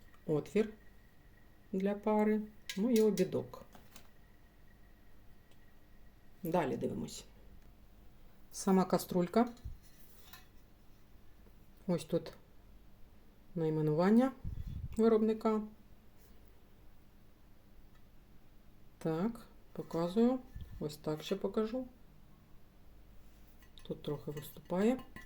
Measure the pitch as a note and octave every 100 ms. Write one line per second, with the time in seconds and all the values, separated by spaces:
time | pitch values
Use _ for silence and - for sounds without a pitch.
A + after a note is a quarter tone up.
0 | - - - D3+ - G#3 G#3+ - - -
1 | - - - - - - - F#3+ G3 G#3
2 | G#3+ G#3+ G#3+ G#3+ G#3+ - - F#3+ A#3 A3
3 | A3 F3+ F#3 B2+ - - - - - -
4 | - - - - - - - - - -
5 | - - - - - - - - - -
6 | - - - - E3+ F3 C3+ C3 - -
7 | - - - - - - - - - -
8 | - - - - - - G3+ F#3 F#3 E3+
9 | - F3+ F3 A3+ A#3+ - - - - -
10 | - - - - - - - - - -
11 | - - - - - - - - - E3
12 | - E3+ D#3 - - - - - - -
13 | - - - - - F3 D#3+ D#3 D#3 D3+
14 | F#3 A3+ C4 - - - - - - -
15 | A3+ A3 A3 A3 A3 A3 G#3+ - - -
16 | - - - - - - - - - -
17 | - - - - - - - - - -
18 | - - - - - - - - - -
19 | E3 D#3+ A3 A#3 - - - - - E3
20 | F3 G3+ A#3+ C4 - - - - D3+ -
21 | - D3+ - F#3+ G3 A3 A3 B3+ B3+ -
22 | - - - - - - - - - -
23 | - - - - - - - - - D#3
24 | - D3 - D3 D3+ - - F3 A3 C4
25 | - -